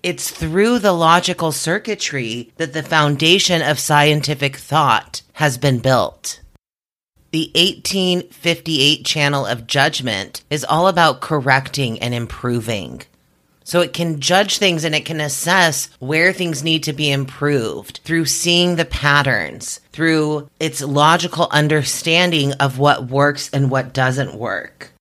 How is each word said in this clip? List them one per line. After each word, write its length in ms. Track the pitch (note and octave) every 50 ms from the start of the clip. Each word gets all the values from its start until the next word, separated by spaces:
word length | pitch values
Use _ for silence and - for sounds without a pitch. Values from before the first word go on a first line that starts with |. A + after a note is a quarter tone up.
It's 280 | - F3+ E3 - - -
through 480 | - - E3 D#3 D#3+ F#3+ G#3 A#3 B3 A#3+
the 140 | G3 G#3
logical 600 | F3+ E3 E3 D#3+ E3 F3+ E3+ F#3 F3 - E3 D#3+
circuitry 1000 | C#3+ - - D#3 F3 G#3+ G#3 A3+ G#3 - - - D3 C3+ A#2+ A2 A2+ A#2+ A#2+ _ _
that 160 | - D#3+ C#3+
the 100 | C3+ D#3+
foundation 800 | D3 C#3 E3+ D#3 D3 D3 D3 C3+ D#3+ E3 F3+ G3 - - F3 E3
of 180 | C#3+ C#3+ D3+ -
scientific 760 | - - D3+ D3 D3 D3+ D3 D3+ C#3+ D3 D3+ C3+ C#3+ C#3 C#3
thought 640 | - - - C#3+ D#3+ D3 C3 A2+ G2 - - - - _ _ _
has 240 | - D3+ D3 B2 A#2+
been 220 | C#3+ C#3+ B2+ A#2
built. 600 | G#2+ C3 C3 A#2+ F2 - - _ - - - - - - _ - _ _ _ _ _ _ _ _ _ _ _ _ _ _ -
The 160 | D#3+ D#3 - -
eighteen 720 | D#3+ F3 G3 - - _ - F#3+ G3 F#3 F3+ F3+ F3+ - -
fifty-eight 720 | - - - F3 E3+ E3 - E3 D#3+ C3+ C3+ C#3+ D3+ C#3 -
channel 400 | - - D#3 D3 C#3+ C#3+ C#3 B2
of 220 | G2 A#2+ A2+ A2+
judgment 760 | - - C#3+ C3+ D#3 D3 - B2+ B2 G#2+ F#2+ G2 - - - _ _
is 160 | C#3+ D3+ C3+
all 240 | - D3+ D#3+ F3 F#3+
about 320 | F3+ F3 E3+ D3+ B2+ -
correcting 800 | - - D#3+ D3 B2 C#3 C3 C3+ C3+ - - C#3+ C3+ A#2 A2+ -
and 160 | - A#2+ B2
improving. 880 | A#2+ A#2+ A2+ - - - B2 A#2+ A#2+ G#2+ A2+ A2+ G2+ E2+ A#1+ B1 B1+ - _ _ _ _ _ _ _ _ _ _ _
So 200 | _ - - F3
it 100 | F3 E3+
can 280 | - - E3+ E3 D#3 C#3+
judge 360 | C3+ - F3+ F#3+ G#3 G3 -
things 280 | - G#3 F#3+ E3+ D#3+ D3+
and 100 | D#3+ D#3
it 100 | D3+ -
can 160 | - E3 D#3
assess 720 | D3+ D3 C3+ - - E3 F#3 F#3+ F3 D#3+ D3 - - - _ _
where 340 | B2+ C3 D#3 D#3+ E3+ F#3
things 320 | F#3 F#3 F#3 E3+ D#3 C3 D3
need 200 | E3 D#3+ D#3+ D3
to 100 | D#3 C#3
be 180 | C3+ D3+ C#3+
improved 880 | C#3 C3+ C3+ C3+ - - C#3+ D3 D3 C3 A2+ G#2 C#2+ C#2 G#2 - - - _
through 200 | - D#3+ E3 D#3+
seeing 520 | C#3 - - - F3 F3 F3 F3+ F3+ F3
the 100 | E3 D#3+
patterns, 960 | - - - C#3+ D3 C#3+ D3 C#3 C3+ A#2+ G2+ D#2+ C#2+ - - - - - - _ _
through 560 | - - D#3+ E3 D#3+ D#3 D3+ D3+ D3+ D3 C#3+ - _ _
its 220 | D#3 D#3 C3+ C#3
logical 680 | C#3+ D3 C#3 C#3+ D3 D#3 E3+ E3+ E3 F3 - D#3+ E3+ -
understanding 1040 | - D3+ D3+ D3+ D#3+ D3+ C3 - - - - E3 D#3+ F3 F3+ F3 E3+ D#3 C#3 C#3+ C#3
of 240 | C3+ C#3+ C3+ B2 B2+
what 300 | C#3+ D3 - - B2+ A#2+
works 420 | C3 C#3 C#3+ D3 C#3+ C#3 - -
and 200 | - C#3 C#3 B2+
what 220 | C3 C3+ B2+ B2
doesn't 400 | - C#3 B2+ B2+ B2+ C#3 C3 - -
work 600 | G#2 A#2 G#2+ F#2+ E2 - - _ _ - - _ _